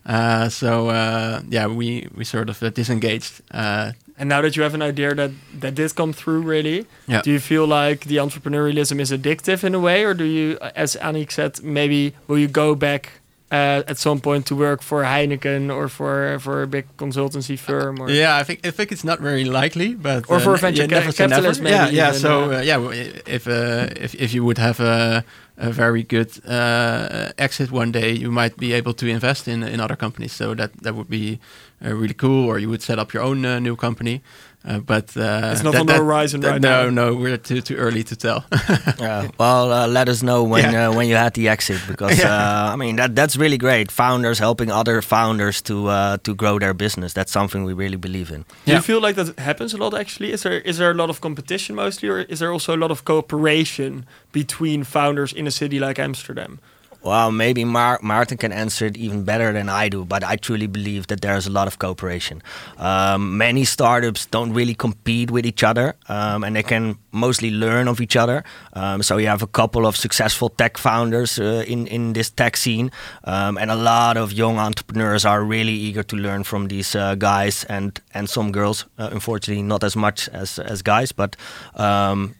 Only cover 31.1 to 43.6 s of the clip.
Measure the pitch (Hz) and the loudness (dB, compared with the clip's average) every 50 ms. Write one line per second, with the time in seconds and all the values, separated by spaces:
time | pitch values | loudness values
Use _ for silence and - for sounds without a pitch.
31.1 | 110 110 107 110 113 113 _ - - - - - _ - - 113 110 110 110 104 | -6 -4 -4 -4 -6 -8 _ -20 -20 -20 -20 -20 _ -10 -8 -6 -4 -2 -2 -4
32.1 | 107 - 139 131 135 135 127 117 104 101 104 110 113 110 - - 117 110 107 - | -2 0 2 4 4 4 4 2 0 0 -2 -2 -4 -4 -4 -4 -2 -2 -2 -4
33.1 | - 110 120 131 139 135 127 123 123 120 123 120 117 - 120 120 117 - 117 117 | -4 -4 -2 -2 -2 0 0 -2 -2 0 -2 -2 -2 -2 -2 -4 -4 -2 -4 -4
34.1 | 123 139 _ - - - - - _ _ - 101 107 104 - - 110 107 104 - | -4 -6 _ -16 -20 -20 -20 -20 _ _ -8 -6 -6 -4 0 0 0 0 0 -2
35.1 | - 123 110 104 104 110 110 110 110 107 151 156 143 127 127 160 143 143 156 151 | -4 -4 -2 0 0 0 0 -2 -2 0 0 2 2 4 4 6 4 4 4 4
36.1 | 151 151 151 143 143 143 139 139 143 139 135 131 123 127 127 123 123 120 120 117 | 2 2 2 0 -2 0 0 0 2 4 4 4 6 4 4 4 2 2 2 2
37.1 | 120 123 123 127 127 117 - - 123 127 120 - 135 120 123 113 117 110 113 - | 2 0 0 -2 -2 -2 -4 -4 -4 -4 -2 -4 -4 -2 0 0 0 -2 -4 -4
38.1 | 113 - - 113 113 127 - - - - - - 185 - - 147 - - 120 113 | -8 -4 -2 -2 -2 -2 -2 0 0 0 2 2 2 2 2 0 -2 -2 -2 -4
39.1 | 107 101 101 104 - - 113 120 127 123 123 123 120 123 120 117 123 127 131 123 | -2 -2 -4 -4 0 2 4 4 6 4 4 4 4 2 2 4 4 4 4 4
40.1 | 123 110 127 123 123 120 117 113 113 113 - - 113 113 113 113 113 117 120 117 | 2 0 2 2 4 4 4 4 4 4 4 4 4 4 4 4 4 4 4 4
41.1 | 117 113 117 117 - 117 110 110 107 - - - 95 92 92 95 92 - 101 101 | 4 4 4 4 2 2 2 2 2 2 0 -2 -2 -4 -4 -6 -6 -2 2 4
42.1 | - - 185 104 104 104 104 104 104 104 104 107 107 139 131 117 110 117 127 127 | 4 6 6 4 4 2 2 2 2 2 0 0 -2 -2 -2 -2 0 0 0 2
43.1 | 110 131 151 147 - 131 156 156 143 123 | 4 4 2 4 4 2 2 2 2 2